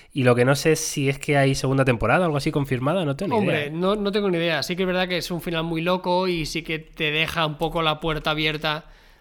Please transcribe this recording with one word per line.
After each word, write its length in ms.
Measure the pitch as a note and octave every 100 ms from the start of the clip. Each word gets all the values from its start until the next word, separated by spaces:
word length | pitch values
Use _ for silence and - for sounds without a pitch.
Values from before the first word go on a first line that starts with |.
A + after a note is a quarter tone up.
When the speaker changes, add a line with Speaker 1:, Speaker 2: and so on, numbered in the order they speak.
| -
Speaker 1:
y 120 | C#3
lo 100 | B2
que 100 | A#2+
no 100 | B2 C#3
sé 160 | E3
es 80 | D#3
si 280 | - - C3+
es 100 | C3+
que 200 | - C#3+
hay 160 | C#3
segunda 320 | C3+ C3 C3+ C3
temporada 340 | A2+ A2 D#3
o 40 | F3+
algo 100 | C#3+
así 140 | D#3
confirmada, 520 | D3 C#3 B2+ C3 F#3 D3+
no 100 | C#3
tengo 160 | G3
ni 60 | A3+
Speaker 2:
Hombre, 220 | F#3 D#3+ D3
Speaker 1:
idea. 20 |
Speaker 2:
no, 240 | D#3+ F#3 G#3+
no 160 | G3+
tengo 160 | G#3 G3+
ni 60 | E3+
idea. 260 | E3+ D3+
Sí 140 | - F3+
que 60 |
es 40 | F#3
verdad 220 | F3+ F3+
que 80 | F3+
es 140 | -
un 100 | F3
final 240 | F3+ E3
muy 160 | E3 D#3+
loco 480 | E3+ F#3 F3+ F3+ F#3
y 160 | F3
sí 180 | D3 D#3+
que 160 | D#3 D#3+
te 320 | D#3 - D#3
deja 360 | D#3 D#3+ E3+ D#3
un 100 | D3
poco 240 | E3 E3+
la 180 | D#3+ D#3
puerta 340 | E3 D#3 D#3
abierta 520 | D3+ D#3 D3+ D#3+ D3+ - - - -